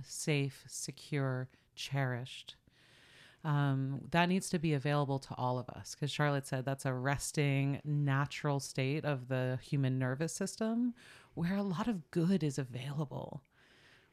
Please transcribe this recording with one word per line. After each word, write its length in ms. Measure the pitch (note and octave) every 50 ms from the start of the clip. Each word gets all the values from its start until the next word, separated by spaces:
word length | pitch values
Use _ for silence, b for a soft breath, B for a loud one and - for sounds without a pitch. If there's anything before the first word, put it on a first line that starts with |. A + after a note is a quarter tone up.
| C3+
safe, 580 | - - - - D#3+ D3+ C#3+ C#3 C#3 - - - -
secure, 840 | - - - - - - - - D3+ C#3+ C3+ C3+ B2+ B2+ B2+ - b b b b b
cherished. 800 | - - - C3+ C#3 C3+ B2+ B2+ A#2+ B2+ - - - - - - _ _ B B B B B B B B B B B B B B B B
Um, 580 | D#3 D3 C#3+ C#3+ C#3 C3+ C3+ C3+ C3+ C#3 - - C3
that 160 | - E3+ F3 F3
needs 220 | F#3 F#3+ F3+ -
to 100 | - F3
be 140 | D#3 D#3+ D3+
available 440 | C#3 B2+ D3 D3 D3 C#3+ C3+ C#3 C3+
to 160 | - - -
all 220 | - B2+ B2+ B2+ B2+
of 120 | - -
us, 260 | - - G#2 - -
'cause 160 | - D3+ C#3
Charlotte 340 | - - D3 D3 C#3+ C#3 C3+
said 200 | - - C3 B2
that's 200 | C3+ C3+ C3+ -
a 80 | C3+ B2+
resting, 840 | B2+ B2 C#3 C#3+ C3+ - - - D#3 C#3+ C#3+ C#3 C#3 C#3 C#3 C#3 - -
natural 760 | D3+ D3 D3 D3 C#3+ C3+ C#3 D3 - - - - D3 C#3 C#3
state 460 | C3+ - - C#3 C3 C3 C#3+ D#3 -
of 240 | D3 C#3+ B2+ B2+ B2+
the 280 | C3 B2+ B2+ B2+ B2+ B2+ -
human 340 | - - C#3 C3+ C3 C3 C3
nervous 360 | C3 B2+ B2+ C#3 E3 E3 -
system 600 | - G3 F#3+ - - A3+ A3 A3+ A#3 B3 B3 A#3 B B B B B B B B
where 200 | - E3+ E3+ G3
a 80 | G3+ G3+
lot 240 | G3+ F3 D3+ A3 A#3+
of 240 | A3 F3 D3 _
good 320 | - E3+ E3 F3+ G3 F3+ D#3
is 160 | D3 C#3 -
available, 840 | C3+ B2 A#2+ B2 B2+ C#3+ C#3 D3+ D3+ C3+ - - - - - - - _ b b b b b b b b b b b b